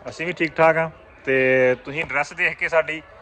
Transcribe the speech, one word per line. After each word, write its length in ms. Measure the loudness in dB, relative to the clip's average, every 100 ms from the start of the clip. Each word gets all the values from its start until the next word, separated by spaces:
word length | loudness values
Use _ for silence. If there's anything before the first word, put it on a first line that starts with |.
| -14
ਅਸੀਂ 180 | -8 -6
ਵੀ 60 |
ਠੀਕ 220 | -4 -2
ਠਾਕ 220 | 2 4 4
ਹਾਂ। 140 | -2 -8 -20 -10
ਤੇ 520 | -2 2 4 4 4 0
ਤੁਸੀਂ 200 | -4 -8
ਡਰੈਸ 280 | -4 -4 -4
ਦੇਖ 260 | -2 -4 -2
ਕੇ 100 | -2
ਸਾਡੀ 340 | 0 0 -4 -12 -20